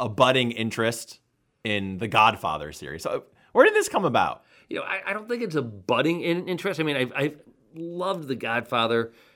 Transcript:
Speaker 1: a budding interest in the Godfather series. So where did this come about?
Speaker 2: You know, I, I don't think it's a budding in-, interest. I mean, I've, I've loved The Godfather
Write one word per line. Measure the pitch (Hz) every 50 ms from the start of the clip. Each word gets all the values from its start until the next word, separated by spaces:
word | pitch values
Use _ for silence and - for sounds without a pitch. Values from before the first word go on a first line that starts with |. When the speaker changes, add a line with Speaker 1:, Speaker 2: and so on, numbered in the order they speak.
| 127
Speaker 1:
a | 117
budding | 104 98 127 127 131 131 123 120
interest | 117 110 113 113 - - 113 113 117 - - - - - _ _ _ _ _ _ _ _ -
in | 110 104 101 98 95 95 90
the | 117 107
Godfather | - 113 107 113 110 - - 90 78 76 73 76
series. | 73 - 80 67 76 82
So | - - - 139 - _ _ _ _ _
where | - 220 285
did | 440 415
this | 427 392 -
come | - - 190
about? | 151 117 110 90 73 60 - _ _ _ - _ -
Speaker 2:
You | - -
know, |
I, | - - 190 190 -
I | 190
don't | 196 214 214 226
think | 240 240
it's | 240 190 156
a | 151
budding | 127 117 104 98 90 - 120 117 139 160 170 170
in-, | 131 170 170 175 180 185
interest. | 180 170 - 196 175 139
I |
mean, | 160 156 143
I've, | 131 127 123 127
I've | 143 139 151 151 - - - - _ _ _ -
loved | 165 165 170 170 175 180 190 196 180 156 135
The | 131
Godfather | 107 113 113 113 120 120 - 131 117 113 113 117 117 113 117 - - - _ _